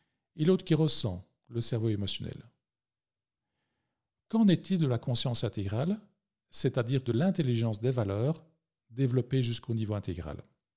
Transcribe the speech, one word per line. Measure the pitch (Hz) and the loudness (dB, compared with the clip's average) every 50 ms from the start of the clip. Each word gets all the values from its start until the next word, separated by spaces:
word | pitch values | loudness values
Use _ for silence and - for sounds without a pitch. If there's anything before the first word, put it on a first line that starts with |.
| _ _ _ _ _ _ _ | _ _ _ _ _ _ _
et | 147 151 | 0 2
l'autre | 180 185 185 - | 2 2 2 2
qui | - 160 | 2 2
ressent, | 151 156 147 - - - 104 90 90 - _ _ _ _ | 4 4 2 2 0 0 -2 -4 -6 -10 _ _ _ _
le | - 120 117 | -8 -6 -4
cerveau | 113 - 127 110 110 113 | -4 -2 -2 0 0 0
émotionnel. | 104 98 101 95 - - - - - - - - _ _ _ _ _ _ _ _ _ _ _ _ _ _ _ _ _ _ _ _ _ _ _ _ _ _ _ _ _ _ _ _ _ _ _ | 0 0 0 -2 -2 -4 -4 -8 -10 -12 -16 -20 _ _ _ _ _ _ _ _ _ _ _ _ _ _ _ _ _ _ _ _ _ _ _ _ _ _ _ _ _ _ _ _ _ _ _
Qu'en | - - 226 226 | -2 2 4 6
est-il | 196 165 - - - 190 170 | 6 6 6 2 -2 0 2
de | 160 | 2
la | 131 120 | 2 2
conscience | 120 - 131 120 - - 131 117 - - | 0 0 -2 -2 0 0 0 -2 -2 -2
intégrale, | 104 - 107 98 98 104 120 147 180 208 214 - _ _ _ _ _ _ _ _ _ | -2 -4 -4 -4 -2 -2 -2 0 -2 -2 -4 -6 _ _ _ _ _ _ _ _ _
c'est-à-dire | - - - 131 - 131 113 120 139 135 | -8 -2 -2 0 0 0 -2 0 0 -2
de | - 120 113 | 0 0 0
l'intelligence | 117 175 196 180 - 147 123 120 113 117 113 107 101 | 2 2 2 2 2 0 0 2 2 0 0 -2 -2
des | 113 131 | -2 -2
valeurs | 127 123 104 98 98 104 120 147 160 - - _ _ _ _ _ _ _ _ _ | 0 0 0 0 0 0 0 -2 -2 -4 -8 _ _ _ _ _ _ _ _ _
développée | 113 127 135 123 123 127 123 - 131 131 | -4 -2 0 2 2 0 0 0 0 0
jusqu'au | 123 117 117 - - - 113 | 0 0 -4 -6 -4 -4 -4
niveau | 110 110 101 107 | -2 -2 -2 -4
intégral ? | 101 - 98 82 71 76 73 71 - - _ _ _ _ _ _ | -6 -4 -6 -6 -6 -6 -10 -10 -12 -14 _ _ _ _ _ _